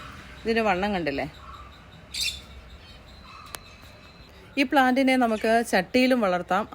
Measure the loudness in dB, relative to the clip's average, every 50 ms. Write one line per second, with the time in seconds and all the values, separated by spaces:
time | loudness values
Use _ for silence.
0 | -18 -18 -18 -18 -20 -20 -20 -8 -4 -2 0 2 2 2 0 0 0 -2 -2 -2
1 | -2 -4 -4 -4 -6 -6 -10 -14 -18 -18 -18 -18 -20 -20 -20 -20 -20 -20 -20 -20
2 | -18 -12 -8 -6 -6 -6 -6 -8 -14 -18 -20 -20 -20 -20 -20 -20 -20 -20 -20 -20
3 | -20 -20 -20 -20 -20 -20 -20 -20 -16 -16 -16 -16 -16 -20 -20 -20 -20 -20 -20 -20
4 | -20 -20 -20 -20 -20 -20 -20 -20 -20 -8 -2 -2 -2 2 4 4 4 6 4 4
5 | 4 4 4 4 2 2 0 0 2 2 2 2 2 2 0 0 0 2 2 2
6 | 4 4 4 2 2 0 0 -2 -2 -2 -2 -2 -2 -2